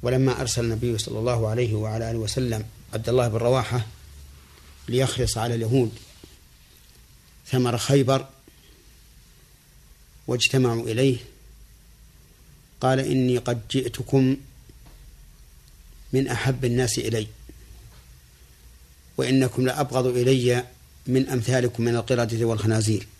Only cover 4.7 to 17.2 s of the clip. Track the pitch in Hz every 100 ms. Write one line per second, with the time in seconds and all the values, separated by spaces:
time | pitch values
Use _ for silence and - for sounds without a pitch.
4.7 | - - 123 131 - 117 - 117 117 110
5.7 | 131 117 110 - - - - - - -
6.7 | - - - - - - - - 131 123
7.7 | 117 - 139 131 135 135 - - - -
8.7 | - - - - - - - - - -
9.7 | - - - - - - 123 - 135 127
10.7 | 113 113 113 135 120 - - - - -
11.7 | - - - - - - - - - -
12.7 | - 131 131 135 131 127 123 120 120 -
13.7 | 135 120 - - 135 131 135 - - -
14.7 | - - - - - - - - - -
15.7 | - - - - 131 135 120 135 127 127
16.7 | 120 127 120 110 113